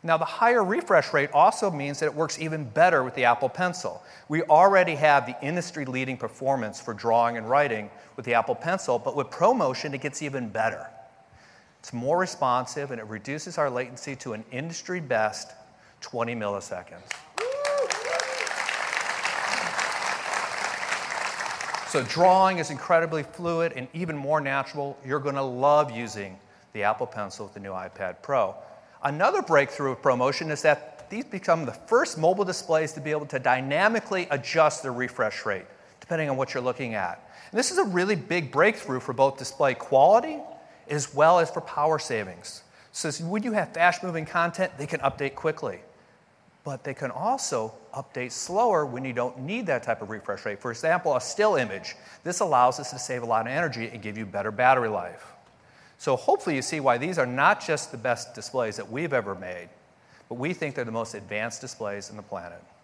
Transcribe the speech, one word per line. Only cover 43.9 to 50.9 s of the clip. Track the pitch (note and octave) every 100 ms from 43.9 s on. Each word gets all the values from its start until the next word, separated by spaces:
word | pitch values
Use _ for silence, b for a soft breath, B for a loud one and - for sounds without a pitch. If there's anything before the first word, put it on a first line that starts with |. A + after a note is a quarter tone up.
| F3 F#3 E3
content, | D#3 F3 E3+ E3+ F#3 -
they | D#3+
can | D#3
update | C3+ - C#3
quickly. | - D#3+ D3+ B2+ F2+ - _ b b b b _ _
But | - C3+
they | C#3
can | C3 C3+
also | A#2+ F#3+ C4 - B2 A2 - -
update | C#3 C3 C3+ B2
slower | - - F#3 F#3 F3+
when | D3 B2
you | C3
don't | B2 B2 C3
need | C3+ A3
that | G3+ C3
type | - A2
of | G2+
refresh | G#2+ - G2
rate. | A2+ G#2
For | B2+
example, | A2+ D#3+